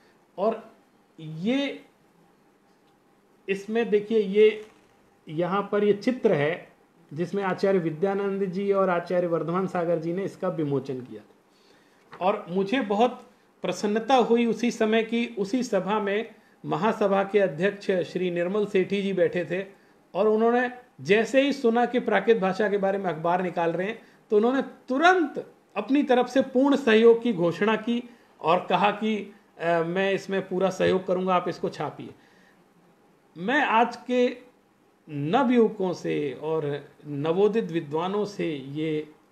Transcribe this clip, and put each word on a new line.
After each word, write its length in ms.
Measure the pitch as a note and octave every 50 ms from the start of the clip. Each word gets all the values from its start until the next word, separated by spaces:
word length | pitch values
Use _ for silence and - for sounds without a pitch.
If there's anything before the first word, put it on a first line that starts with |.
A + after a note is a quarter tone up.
| _ _ _ _ _ _ _ -
और 340 | F#3+ A3 A3 G#3+ - - - _ _ _ _ _ _ _ _ -
ये, 640 | D#3+ D#3 D#3 D#3+ F3+ A3 B3+ C#4 C#4 C4 - - - _ _ _ _ _ _ _ _ _ _ _ _ _ _ _ _ _ _ _ _ _ _ _ _ _ _ _ _ _ _ _ _ -
इसमें 400 | G3 G3 - - A3 A#3 A#3 F#3+
देखिए, 300 | G#3 G#3 G#3 - A3+ A3
ये 460 | G#3 F#3+ G3 G#3 G#3+ G#3+ G#3+ G#3+ - - - _ _ _ _ _ _ _ _ _ _ -
यहाँ 400 | D#3 D#3 F3 F3 F#3 G3+ G3 G3
पर 120 | G#3 G#3 G#3
ये 100 | G#3 G3+
चित्र 400 | G3+ - B3+ B3 B3+ - C4 F#3
है 340 | D3 C#3+ D3+ F3 - - - _ _ _ _ _ _ _ - C#3+
जिसमें 300 | D3 F3 E3 F#3+ G3+ G3
आचार्य 360 | F#3 F3 - - G3 G3 F#3
विद्यानंद 640 | D#3+ E3 D#3 D3+ F#3+ G3 G3 G3 G3+ G3 G3 G3 G3
जी 260 | F#3 E3+ G3 G3+ G3+
और 180 | G3 G3 F#3+ F#3
आचार्य 380 | F3 E3+ F3 - F#3 F3+ F3+ E3+
वर्धमान 400 | E3+ D#3+ D#3 D#3+ E3+ F#3 F#3+ F3+
सागर 320 | - F3+ E3+ E3+ E3+ E3
जी 140 | D#3 E3+ E3+
ने 100 | F#3+ G3
इसका 260 | D3+ - - F#3+ F#3
विमोचन 520 | E3 D#3+ D#3 C#3+ C#3 C3+ C3+ C#3 C3+ B2+
किया। 200 | B2 B2 A2 G#2 - _ _ _ _ _ _ _ _ _ _ _ _ _ _ _ _ _ - -
और 240 | F3 F#3+ G#3 G#3 - E3
मुझे 320 | F3 F#3+ G3 G3 A#3 C#4
बहुत 480 | B3 G3+ G#3 G3+ A#3+ B3+ - - - - _ _ _ _ _ _
प्रसन्नता 540 | - - F3 - - G#3 G#3 A3+ A3 A3 C#4
हुई 300 | B3+ G#3+ F#3 A#3 A#3 A#3+
उसी 260 | A#3 G#3+ A3 A#3+ A#3+
समय 320 | - - A3+ G#3+ A3 A3+ A3
की, 320 | A3+ A#3 A#3 A#3+ A#3 - G3
उसी 240 | G3+ F#3+ - B3+ A#3+
सभा 360 | - G#3 F#3+ F3 F#3 G#3 G#3+
में 360 | G3 G3+ G3 G#3+ A3+ - - - _ _ _ _ -
महासभा 580 | C#3+ D#3+ D3+ G3 A3 G3+ G3+ G#3+ F#3+ G3 G3 G3
के 160 | G3 - G#3
अध्यक्ष 520 | G3 F3+ D#3 D3+ F3+ G3+ G3 G3+ - -
श्री 400 | G3 F3+ D#3 - - F3 F#3 F#3
निर्मल 340 | E3+ F3 E3+ F3+ G3 G#3+ G#3
सेठी 360 | G3+ - F#3+ D#3 D3+ G3 G3+
जी 120 | F#3+ G3 F#3+
बैठे 320 | F3 E3+ D#3 F3+ F3+ E3+
थे 200 | D3 F3 F#3 G3 - - _ _ _ _ _ _ _ -
और 140 | F3 G#3 G#3+
उन्होंने 440 | G#3+ G#3+ A3+ A#3 A#3+ B3 B3 B3 B3 - - _ _ -
जैसे 400 | C3 D3+ G3 A3+ G#3+ A3 - C4+
ही 120 | C#4 C#4+ -
सुना 320 | - - A3+ A3+ A#3+ A#3+
कि 140 | A#3 B3+ B3
प्राकृत 380 | A#3 - G#3 G3 G3 A#3 A3+ F#3+
भाषा 320 | F#3 F#3+ F#3 - A3 G3+
के 80 | G3+ G3+
बारे 200 | F#3+ G3 G3 G3+
में 80 | G3
अखबार 360 | F3+ D#3+ D#3 D#3+ E3+ F3 F#3
निकाल 300 | F#3 F3+ F3 F3+ E3+ E3+
रहे 160 | E3 E3 D#3 F#3
हैं, 140 | A#3 - - - _ _ _ -
तो 80 | A3 G#3
उन्होंने 240 | A3 A#3+ C4+ C4+
तुरंत 920 | B3+ - - - _ - B3+ C4+ E4 F4+ F#4 F#4 D#4 - - - - - - _ _ _ -
अपनी 280 | G3+ G#3 A3+ C4 D4 C#4
तरफ 240 | - B3 B3 A#3+ A#3+
से 140 | - C4+
पूर्ण 340 | C4 C4+ - B3 C#4 C#4+ C#4
सहयोग 480 | A#3 - A3 A3 A3 A3+ A#3 A3+ A#3 A#3
की 100 | A#3+ G#3+
घोषणा 420 | E3 F3 E3+ D#3+ - G#3 A3 A3
की 340 | G#3 G#3+ A#3+ A#3+ A#3+ - - - - _ _ _ -
और 260 | - D#3 E3+ F3+ - -
कहा 220 | G3 E3 G3 G#3
कि, 440 | G3+ G#3 A3 A3 A3 G3+ F#3+ - - - _ _ _ -
"अ, 240 | E3 E3+ E3+ E3 E3 E3
मैं 260 | F3 F#3+ G3 G3 G3
इसमें 340 | F3+ - - F#3+ F#3+ F#3+ -
पूरा 220 | F#3 F3+ F#3+ F#3
सहयोग 380 | F#3 - F3 E3+ F3+ F#3+ F#3 -
करूंगा, 280 | F3+ F#3 F#3 F#3 F#3
आप 140 | F3+ F3+ F3+
इसको 200 | - - - F#3
छापिए।" 400 | - - D#3 C#3+ - - B2 A#2 A2+ - _ _ _ _ _ _ _ _ _ _ _ _ _ _ _ _ _ _ _ _ _ _ - D#3+
मैं 260 | F3 G#3+ C4+ D4+ B3+
आज 320 | F#3+ G#3+ A3+ A#3+ A#3 - - - -
के 300 | B3 B3 B3 B3 - - - - _ _ _ _ _ _ _ _ _ _ _ -
नवयुवकों 840 | D3+ C#3+ C#3+ D#3 F#3+ B3+ C#4+ A#3 B3+ A#3+ A3 G#3 - - F#3 F3+ E3+
से 460 | - - E3 D#3+ D3+ D3 C#3 B2 -
और 440 | D3+ D#3 D#3+ D#3+ D3 C#3+ C#3+ C#3+ C#3+ - - _ - D3
नवोदित 640 | D3 C#3 D3 D#3+ E3 F#3+ G#3 G#3+ G3 A3+ F#3+ E3+
विद्वानों 540 | E3 E3+ D3 C#3+ D3 D#3+ F3 F#3 G3 G#3 G#3
से 280 | G3+ G3+ - E3+ E3+ D#3
ये 540 | C#3 B2+ C#3 C#3 D3+ D#3 D#3+ D#3 D3+ D3+ - - _ _ _